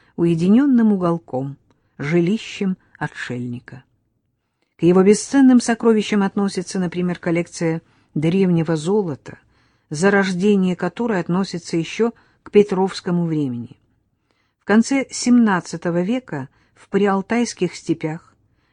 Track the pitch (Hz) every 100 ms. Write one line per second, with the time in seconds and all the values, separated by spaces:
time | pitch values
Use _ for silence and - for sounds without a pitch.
0 | _ - 170 165 180 226 285 247 220 196
1 | 175 170 - 127 139 139 _ _ _ -
2 | 143 175 170 220 - - 196 185 _ _
3 | 151 - - 123 123 120 - 127 _ _
4 | _ _ _ _ _ _ _ _ 170 185
5 | 190 208 - 277 262 247 - 226 226 214
6 | 202 208 196 - 196 185 175 196 180 175
7 | 180 170 180 170 170 - 165 165 - _
8 | _ 156 156 190 185 170 160 160 156 214
9 | 180 131 - - _ _ _ _ _ 151
10 | 196 202 190 175 202 202 185 180 180 -
11 | 233 190 170 180 196 175 - 165 160 -
12 | 233 - _ _ - 208 202 185 190 -
13 | 190 175 170 156 139 120 113 - _ _
14 | _ _ _ _ _ _ - 214 226 269
15 | 247 - 247 247 220 180 - 165 180 170
16 | 180 254 - 147 131 _ _ _ _ 196
17 | 202 196 190 233 240 - 175 - - 160
18 | 160 160 - _ _ _ _